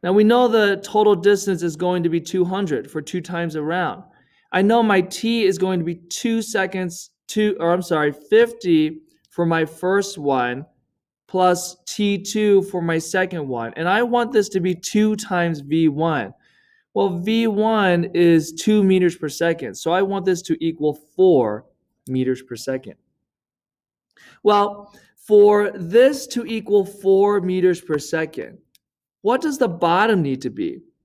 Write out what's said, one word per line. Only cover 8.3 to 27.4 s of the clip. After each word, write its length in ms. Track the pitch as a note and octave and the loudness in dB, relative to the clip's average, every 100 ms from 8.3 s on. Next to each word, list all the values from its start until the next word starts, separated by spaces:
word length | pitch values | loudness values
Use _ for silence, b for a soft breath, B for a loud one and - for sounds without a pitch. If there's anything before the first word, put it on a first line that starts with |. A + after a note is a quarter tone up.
fifty 720 | G#3+ A#3 A#3 F3+ D#3+ D#3 D#3+ _ _ _ | 4 4 0 0 2 2 -4 _ _ _
for 160 | - | -4
my 220 | E3+ E3 D#3 | 0 0 -2
first 500 | D#3+ F3+ G3 G3+ - | -4 -2 0 -2 -4
one, 480 | C#3+ C3+ B2 B2 D#3 _ _ _ _ _ _ | -2 0 -2 -4 -12 _ _ _ _ _ _
plus 500 | F#3 F3+ F3 - - - | 2 2 2 -4 -14 -16
T 340 | - G#3 G3+ | -2 -2 -2
two 420 | G3+ G#3+ G#3+ G3 | -4 -2 4 4
for 200 | G3 F#3 | 2 -6
my 160 | E3+ E3 | -2 -4
second 480 | D#3+ F#3+ F3+ F3+ C#3 | -2 -4 -2 -4 -6
one. 260 | A#2+ A2+ - | -6 -8 -4
And 120 | E3+ | -2
I 140 | F#3+ | 0
want 300 | A#3+ A#3+ A#3 | 0 0 0
this 160 | G#3+ G3+ | 0 0
to 100 | F#3+ | -2
be 140 | F3 | -2
two 400 | F3 - A3+ G#3+ G#3 | -4 -2 0 0 0
times 440 | - F3+ F3 D#3 | -4 -2 -2 -4
V 280 | C#3 D#3+ E3 | -4 0 2
one. 460 | C#3+ E3 D3 G2+ - _ _ _ _ _ | 0 -2 -2 -6 -12 _ _ _ _ _
Well, 280 | - G3 F3 | -2 -2 -2
V 260 | F3+ A3+ A3+ | -2 0 0
one 640 | G3+ G#3+ A3 G3 F3 E3+ | 0 0 2 2 2 0
is 380 | E3+ E3+ E3 D#3 | 2 4 4 2
two 300 | - - G#3+ | -4 0 2
meters 340 | F#3+ F#3 F3+ E3 | 4 4 2 -2
per 120 | D3+ | -10
second, 480 | - E3+ E3 B2 F#2 | -4 -2 -2 -6 -8
so 160 | D#3+ | -2
I 100 | F3+ | 0
want 220 | G3 G3 | 0 -2
this 180 | F#3 F3 | -2 -2
to 220 | - D#3+ | -2 -4
equal 300 | E3 E3 D3+ D3 _ - | -4 -2 -4 -4 _ 2
four 500 | F#3 D3+ A2+ G#2+ - _ _ _ - | 4 4 2 -4 -12 _ _ _ -8
meters 340 | B2+ B2+ B2+ | -4 -2 -4
per 140 | - A#2 | -8 -12
second. 380 | - C3 A2 - _ _ _ _ _ _ _ _ _ _ _ _ b b | -8 -8 -8 -20 _ _ _ _ _ _ _ _ _ _ _ _ b b
Well, 500 | G#3 G#3 G3+ G#3 G3+ b b b | 0 2 0 -4 -20 b b b
for 540 | - G#3 G#3 G#3 G#3 | 2 6 6 6 0
this 520 | - E3+ G#3+ C4 C#4 - | -4 0 4 4 4 -6
to 160 | A#3+ | -8
equal 400 | A3+ A3 G#3+ G3+ | -6 -8 0 2
four 560 | G3 - F#3+ F#3+ G3+ G#3 | 2 -4 2 4 4 2